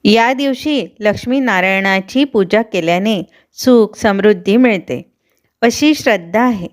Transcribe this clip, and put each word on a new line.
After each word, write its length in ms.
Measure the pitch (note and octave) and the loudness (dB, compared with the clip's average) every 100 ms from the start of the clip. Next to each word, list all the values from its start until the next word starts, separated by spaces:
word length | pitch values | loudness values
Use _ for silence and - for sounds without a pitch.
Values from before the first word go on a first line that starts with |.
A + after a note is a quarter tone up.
या 300 | G#3 A3+ A#3 | 2 2 2
दिवशी 540 | C4 C#4 C4 D4+ C#4+ F3 _ | 0 -4 -4 -4 -4 -6 _
लक्ष्मी 400 | G#3+ G3 A#3+ C4+ | -4 -2 -4 -2
नारायणाची 840 | B3+ F#3+ F#3 F#3+ G3 F#3+ F#3+ C4 | 0 0 0 0 0 -2 -2 -2
पूजा 380 | C#4 A3+ F#3 G#3+ | 0 0 0 0
केल्याने 600 | A3+ F#3+ E3 F3 G#3 G#3 - _ _ | 0 -4 -2 -2 -2 -4 -6 _ _
सुख 440 | - C4 A#3+ G#3 - | -4 2 4 2 0
समृद्धी 600 | A3 G3 G#3 F#3+ F3+ A3 | -2 2 2 2 0 2
मिळते, 540 | B3+ G3 - B2 - _ _ _ _ _ | 2 0 -4 -10 -10 _ _ _ _ _
अशी 340 | A#3 A#3 D4 D4 | -2 2 0 2
श्रद्धा 460 | C4 G3+ E3+ G#3 | 0 -2 -2 0
आहे. 260 | B3 G#3+ E3+ | 0 -2 -8